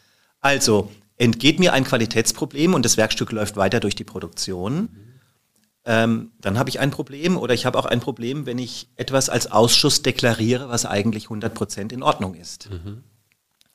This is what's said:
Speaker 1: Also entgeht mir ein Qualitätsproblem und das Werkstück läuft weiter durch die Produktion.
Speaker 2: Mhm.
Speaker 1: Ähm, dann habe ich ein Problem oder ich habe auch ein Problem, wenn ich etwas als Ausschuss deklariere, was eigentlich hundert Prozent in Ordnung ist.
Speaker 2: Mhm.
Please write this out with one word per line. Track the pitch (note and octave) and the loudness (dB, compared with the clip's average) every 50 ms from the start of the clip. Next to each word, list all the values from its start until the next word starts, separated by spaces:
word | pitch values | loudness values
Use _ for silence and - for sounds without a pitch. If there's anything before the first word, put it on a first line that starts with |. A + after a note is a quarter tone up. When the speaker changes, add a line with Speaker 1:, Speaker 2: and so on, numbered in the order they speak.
| _ _ _ _ _ _ _ _ | _ _ _ _ _ _ _ _
Speaker 1:
Also | - C#3 C#3+ C3+ - B2 G#2+ G2+ F#2+ - - - _ _ _ | 0 2 2 2 4 4 4 4 2 -2 -8 -20 _ _ _
entgeht | - B2 A#2+ A2 - - C#3+ - D#3+ | 0 2 2 2 4 4 4 4 6
mir | F3+ F3 | 4 4
ein | - C3+ C3 | 4 2 2
Qualitätsproblem | - - A#2+ A2+ - - A2+ A#2 - - - D3+ - - C#3 D#3 F3+ F#3 | 2 0 0 0 0 0 0 0 0 -2 -2 -4 -6 -2 0 2 2 4
und | D3 A#2 | 4 2
das | A2+ - | 2 2
Werkstück | - G#2+ G#2+ - - A#2 - | 2 2 2 0 -2 -4 -4
läuft | A2+ G#2+ G#2 G2+ - | -2 -4 -4 -2 0
weiter | G2+ F#2+ F#2+ A2 A#2 | 0 2 2 2 0
durch | G2+ G2+ - | 0 -2 -4
die | - G#2 | -6 -8
Produktion. | - - F#2+ F#2+ E2+ - - - - F#2 F2+ F2+ G#2 C#3 | -12 -10 -10 -10 -10 -10 -8 -8 -6 -6 -6 -4 -4 -2
Speaker 2:
Mhm. | E3+ A3 - - - G#2 - - _ _ _ _ _ _ _ _ _ _ _ _ _ - | -4 -4 -6 -8 -14 -20 -20 -20 _ _ _ _ _ _ _ _ _ _ _ _ _ -2
Speaker 1:
Ähm, | A#2+ A2+ A2+ A2+ A#2 A2+ A2+ A2+ - _ _ | 2 4 4 4 4 2 -2 -4 -10 _ _
dann | - G2+ G2 A#2 | -4 -2 0 0
habe | C#3 C3 | 0 -2
ich | - - | -2 -2
ein | C3 C#3+ | -2 -2
Problem | - - C#3+ - C3+ C#3 D#3 F3+ F#3 D#3+ | -2 -4 -8 -10 -8 -4 -2 0 0 0
oder | A#2+ A#2+ B2 | 0 0 0
ich | A#2 - | 0 0
habe | B2+ - - | 0 -2 -2
auch | - | 0
ein | - - B2 | 0 -2 -2
Problem, | - D3 B2+ - A#2 A#2 C#3 D3+ C#3 | -2 -4 -6 -6 -6 -6 -6 -6 -6
wenn | B2+ A#2 B2+ | -6 -6 -6
ich | B2+ A#2+ - - - _ _ | -8 -8 -10 -14 -16 _ _
etwas | - A#2+ - C3 C3 B2+ - | -10 -4 -2 0 0 0 0
als | - A#2+ - - | 0 -2 -2 2
Ausschuss | - G#2+ A2+ A#2+ - - - C#3+ - - | 4 4 6 6 6 4 4 4 2 2
deklariere, | - C3 A#2+ - - A#2+ A2+ G2+ A2 A2+ B2 B2 C#3 B2 | 2 0 0 2 2 2 2 2 2 2 0 0 -2 -4
was | A#2+ A2+ - | -4 -4 -2
eigentlich | - - G2+ G2+ A2+ G#2+ A2 - - | -2 0 0 0 0 -2 -4 -6 -10
hundert | A2+ G#2 A2+ G#2+ - | -8 -8 -8 -8 -6
Prozent | - - - - - G2 G#2+ | -6 -6 -6 -6 -8 -10 -10
in | A#2+ B2 | -8 -2
Ordnung | C3+ D3 C#3+ - G#2 - F2+ | 0 0 0 0 -2 -6 -6
ist. | D#2+ F2 - - - - G#2 | -10 -16 -18 -18 -18 -16 -14
Speaker 2:
Mhm. | G2+ E2+ D#2+ G2+ G#2 A#2+ - _ _ _ _ _ _ _ _ _ _ _ _ _ | -14 -12 -12 -14 -14 -16 -18 _ _ _ _ _ _ _ _ _ _ _ _ _